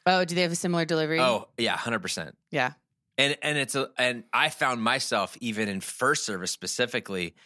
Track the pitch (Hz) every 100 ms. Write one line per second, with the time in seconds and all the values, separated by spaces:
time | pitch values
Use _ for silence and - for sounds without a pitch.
0 | - 185 175 175 175 170 180 170 165 160
1 | 156 160 127 110 - - 113 90 117 113
2 | 92 - 78 - - 147 127 - _ _
3 | _ - 139 143 151 147 135 139 131 -
4 | 123 120 - 120 156 - 139 120 113 131
5 | - 110 98 - 120 107 104 95 - -
6 | 127 151 - 98 92 - 92 - 123 120
7 | - 95 85 -